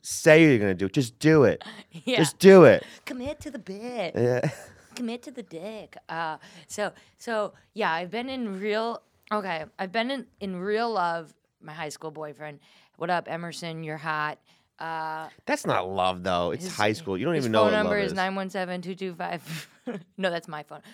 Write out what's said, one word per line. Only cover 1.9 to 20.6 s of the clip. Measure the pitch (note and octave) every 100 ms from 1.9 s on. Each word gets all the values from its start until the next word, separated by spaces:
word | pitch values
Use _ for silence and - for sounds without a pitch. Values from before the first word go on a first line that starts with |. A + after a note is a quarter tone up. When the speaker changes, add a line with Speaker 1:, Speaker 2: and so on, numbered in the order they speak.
| E3+ -
Speaker 2:
Yeah. | B3
Speaker 1:
Just | D#3 -
do | F#3+ F#3+
it." | C#3 F#2 - - -
Speaker 2:
Commit | B3+ C4+ D#4
to | D4+
the | A#3+
bit. | F#3 G3 A#3+ B3 F3 -
Speaker 1:
Yeah. | B2 B2 C#3+ - -
<laughs> | - _ -
Speaker 2:
Commit | A#3 A#3+
to | C#4+
the | B3
dick. | F#3+ E3 G3+ G#3+ D3+ - -
Uh, | E3 D#3+ D3+ - E3+ -
so, | - G3 - _ _
so | - A3 G3+ - _
yeah, | G#3 F#3+
I've | E3 F3+
been | A3 B3+
in | C4 A3 F#3+
real, | G#3+ G#3+ A#3 A3+ _ _ -
okay, | G#3+ F#3+ E3 D#3 -
I've | F#3+
been | F3 B3
in, | C#4 - -
in | G3 F3+
real | G3 G#3+ A#3
love. | G#3 F3 E3 D3+ _ _ _
My | D#3
high | D#3 D3+
school | - D#3+
boyfriend. | D3+ D3+ C#3 D3+ C#3+ _ _ _ -
What | E3+
up, | F3 -
Emerson? | E3 E3+ - E3+ D#3+
You're | D#3 D#3
hot. | D#3+ D3+ D3+ - _ _ _ -
Uh, | D#3+ D#3+ D#3+ D#3+ D#3 - -
Speaker 1:
That's | C#4+ F3
not | A2 F#2
love, | F#2+ F#2 F2+
though. | F#2 F2 F2
It's | E2 F#3
Speaker 2:
his, | -
Speaker 1:
high | G#2
school. | G#2+ G2 F#2
You | C#3+
don't | D#3+
Speaker 2:
his | B2
Speaker 1:
even |
know | A2
Speaker 2:
phone | G#2+
Speaker 1:
what | -
Speaker 2:
number | G#3 G#3
Speaker 1:
love | G3
Speaker 2:
is |
Speaker 1:
is. | F#3+
Speaker 2:
nine | F#3 G3
one | F#3+
seven | G3 F3+ F3+
two | E3+ F3+
two | F#3 E3+
five. | F3 F3 D#3 D#3 - _ -
<laughs> | G3 - -
No, | F#3+
that's | E3+ E3
my | D3+